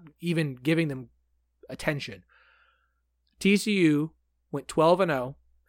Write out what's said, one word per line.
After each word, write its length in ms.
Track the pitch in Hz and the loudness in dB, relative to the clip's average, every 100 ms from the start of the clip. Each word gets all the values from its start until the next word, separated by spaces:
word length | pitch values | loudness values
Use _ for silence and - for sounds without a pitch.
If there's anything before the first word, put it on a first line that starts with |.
| 165 - | -20 -10
even 340 | 165 165 151 127 | -4 -2 -2 -4
giving 320 | 131 165 160 | -2 0 0
them 200 | 131 120 _ _ _ _ _ - | -4 -12 _ _ _ _ _ -18
attention. 560 | - - 143 - 101 _ _ _ _ _ _ _ _ _ _ _ - | -8 -4 -4 -8 -16 _ _ _ _ _ _ _ _ _ _ _ -2
T 180 | 190 202 | 2 2
C 160 | 220 202 | 2 2
U 340 | 165 147 160 _ _ _ _ | 2 2 -2 _ _ _ _
went 160 | 143 - | -12 -6
twelve 320 | - 160 180 | 2 4 4
and 100 | 185 | 2
oh, 260 | 139 127 143 _ _ | -2 -4 -10 _ _